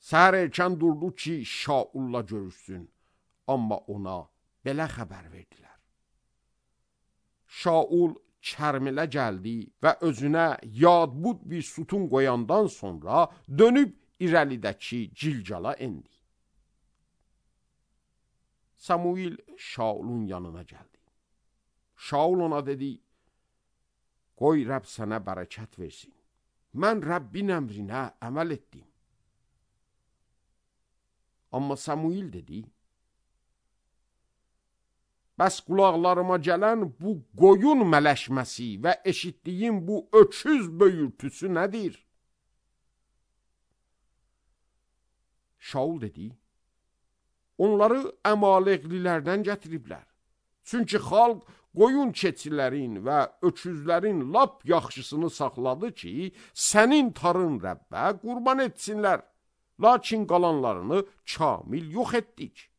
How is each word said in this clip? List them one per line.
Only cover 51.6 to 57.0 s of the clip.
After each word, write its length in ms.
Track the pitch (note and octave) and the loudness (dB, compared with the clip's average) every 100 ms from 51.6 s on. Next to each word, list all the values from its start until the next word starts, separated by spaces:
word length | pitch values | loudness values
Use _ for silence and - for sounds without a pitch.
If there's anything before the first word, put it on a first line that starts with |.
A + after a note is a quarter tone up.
| _ E3+ | _ 4
qoyun 360 | A3+ C4+ C#4 | 6 6 0
keçilərin 840 | D#3+ F#3 C#3+ D3+ D3+ C3 C#3 B2+ G#2 | 0 -4 -4 -6 -2 -2 -2 -6 -6
və 180 | A2 D3 C3 _ | -2 0 0 _
öküzlərin 800 | F3+ E3+ F3+ E3 D3 E3+ G3+ F#3+ B2+ | -2 -2 -10 -8 -2 0 0 -2 0
lap 280 | F#3+ C4+ - B2+ | 2 2 0 0
yaxşısını 640 | E3 - - B2+ D3 E3 | 0 0 -14 -10 -4 -4
saxladı 600 | - C3+ A#2+ B2+ C3 A3+ | -4 -6 -4 -4 -2 -6
ki, 200 | E3+ F2 G#2+ F3+ - - | -10 -12 -10 -10 -12 -20
sənin 600 | - - G#3 A3+ D4+ | -6 0 4 6 6